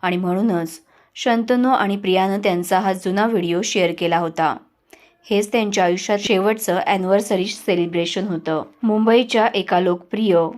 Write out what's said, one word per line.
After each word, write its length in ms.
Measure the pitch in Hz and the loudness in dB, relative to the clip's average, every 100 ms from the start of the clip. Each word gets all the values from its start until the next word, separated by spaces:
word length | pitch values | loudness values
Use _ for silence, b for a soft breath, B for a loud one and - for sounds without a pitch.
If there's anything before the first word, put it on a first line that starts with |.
आणि 140 | 185 180 | -2 -2
म्हणूनच 640 | 185 180 226 175 165 - b b b | -2 0 0 0 -4 -10 b b b
शंतनू 540 | - - 233 233 247 254 | -6 -2 0 0 0 2
आणि 280 | 262 202 202 | 2 0 -2
प्रियानं 420 | 196 185 190 196 | 0 2 2 0
त्यांचा 420 | 202 175 175 185 | 0 -2 0 0
हा 120 | 190 | 0
जुना 340 | 190 185 190 220 | -2 -2 0 0
व्हिडिओ 360 | 226 175 170 | 0 0 -2
शेअर 280 | 220 180 175 170 | -2 0 0 0
केला 200 | 170 170 | 0 0
होता. 380 | 170 165 156 127 - _ _ b b b - | -2 0 -2 -2 -10 _ _ b b b -2
हेच 220 | 202 208 | -2 0
त्यांच्या 320 | 240 208 202 | 0 0 2
आयुष्यात 340 | 180 180 - 208 | 2 0 0 -2
शेवटचं 580 | 202 196 196 220 - 180 | 0 0 2 0 -2 -2
अॅनिव्हर्सरी 720 | - 196 185 196 208 196 190 | 0 -2 2 2 2 -2 -2
सेलिब्रेशन 800 | - - 180 175 170 170 180 202 | -6 -2 0 0 -2 -4 -4 -4
होतं. 340 | 170 165 156 - _ | -4 -2 -4 -6 _
मुंबईच्या 640 | 226 214 220 226 247 233 220 | 0 2 4 4 4 2 2
एका 340 | 202 185 180 | 0 0 0
लोकप्रिय 580 | 185 175 - 208 220 170 160 | 2 -2 -4 -4 2 2 2